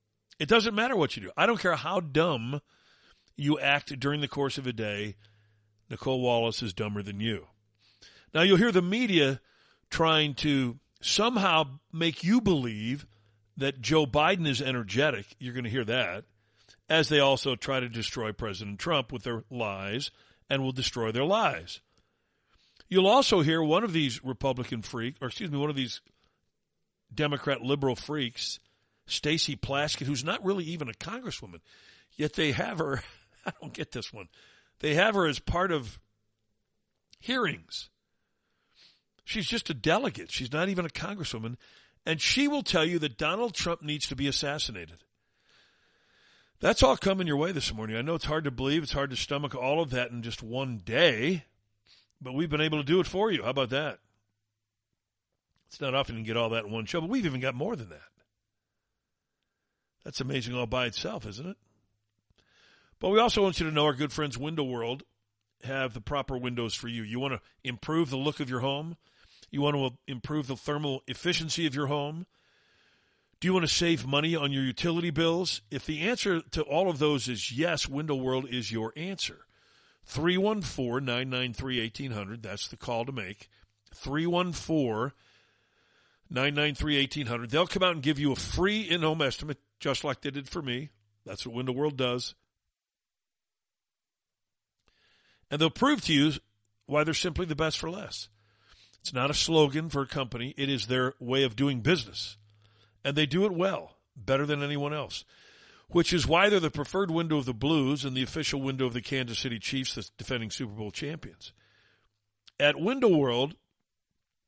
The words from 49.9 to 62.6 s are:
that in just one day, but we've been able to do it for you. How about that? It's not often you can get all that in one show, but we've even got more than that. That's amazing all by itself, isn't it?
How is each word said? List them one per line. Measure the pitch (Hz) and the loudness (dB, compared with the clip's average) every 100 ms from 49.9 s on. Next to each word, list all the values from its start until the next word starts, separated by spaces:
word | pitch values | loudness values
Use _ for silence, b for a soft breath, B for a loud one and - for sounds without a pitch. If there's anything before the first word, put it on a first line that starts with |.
that | 127 123 | -2 -4
in | 120 | -4
just | 117 110 | -8 -8
one | 113 120 110 113 | -8 -6 -4 -6
day, | 90 117 170 110 135 180 - _ _ _ _ b b _ | -2 4 6 6 0 0 -4 _ _ _ _ b b _
but | 127 | -6
we've | 131 165 | -4 0
been | 147 | 0
able | 156 151 | 2 0
to | |
do | 139 180 | 2 2
it | 170 | 2
for | 185 220 | 0 0
you. | 165 | 0
How | 104 | 0
about | 131 127 | -2 0
that? | 135 151 98 _ _ _ _ _ _ _ _ _ _ _ _ _ _ _ _ _ | -2 -4 -8 _ _ _ _ _ _ _ _ _ _ _ _ _ _ _ _ _
It's | - | -8
not | 139 | -2
often | 131 139 | 0 -2
you | 117 | -4
can | 110 | -4
get | 113 | 0
all | 113 | 0
that | 113 | 0
in | 104 | -4
one | 113 110 | -6 -4
show, | 175 | -4
but | 165 | -2
we've | 262 185 | 0 0
even | 131 | -2
got | 131 | -4
more | 127 170 220 | -4 -4 -6
than | 107 | -10
that. | 76 - _ _ _ _ _ _ _ _ _ _ _ _ _ _ _ _ _ _ _ | -16 -20 _ _ _ _ _ _ _ _ _ _ _ _ _ _ _ _ _ _ _
That's | - - | -12 -8
amazing | 135 139 117 | -4 -4 -4
all | 123 117 | -4 -2
by | 127 | -2
itself, | 123 - - 214 | -2 -4 -6 -8
isn't | 107 101 165 | -10 -10 -12
it? | 202 _ _ _ _ _ _ _ _ b b | -14 _ _ _ _ _ _ _ _ b b